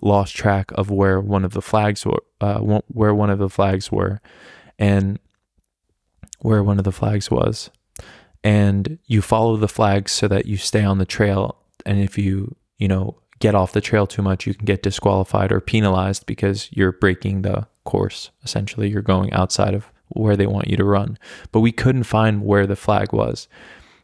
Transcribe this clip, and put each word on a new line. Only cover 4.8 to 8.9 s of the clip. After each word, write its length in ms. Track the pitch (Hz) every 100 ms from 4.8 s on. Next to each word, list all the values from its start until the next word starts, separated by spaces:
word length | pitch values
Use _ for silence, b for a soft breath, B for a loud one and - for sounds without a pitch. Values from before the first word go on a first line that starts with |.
| 101 98 98 104 - _ _ _ _ _ _ _ _ _ - -
where 220 | 110 107
one 160 | 101 98
of 60 |
the 80 | 98
flags 400 | - 107 104 -
was. 400 | 62 - 110 - _ _ - B B B _
And 560 | 107 104 101 98 98